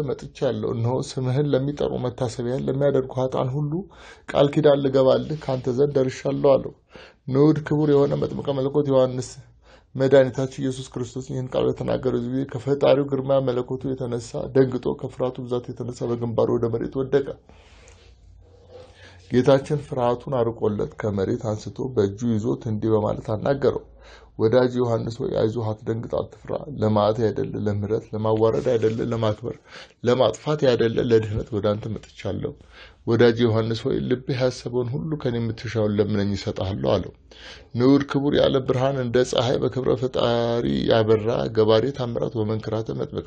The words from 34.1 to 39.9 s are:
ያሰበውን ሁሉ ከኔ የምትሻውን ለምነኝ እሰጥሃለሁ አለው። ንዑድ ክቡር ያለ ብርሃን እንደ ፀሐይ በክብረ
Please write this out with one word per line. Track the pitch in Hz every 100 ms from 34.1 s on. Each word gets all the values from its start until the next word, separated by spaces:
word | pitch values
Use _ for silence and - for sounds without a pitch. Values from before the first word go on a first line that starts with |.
| 127 - 127
ያሰበውን | 127 - 127 123 120
ሁሉ | 143 165 151
ከኔ | 127 117
የምትሻውን | 117 113 113 117 104
ለምነኝ | 104 101 104 101
እሰጥሃለሁ | 98 110 95 95 98 67
አለው። | 107 - - _ - - - -
ንዑድ | 117 127 139 143
ክቡር | 143 143
ያለ | - 147 135
ብርሃን | 127 127 135 135
እንደ | 123 123 127
ፀሐይ | - 117 -
በክብረ | 131 127 127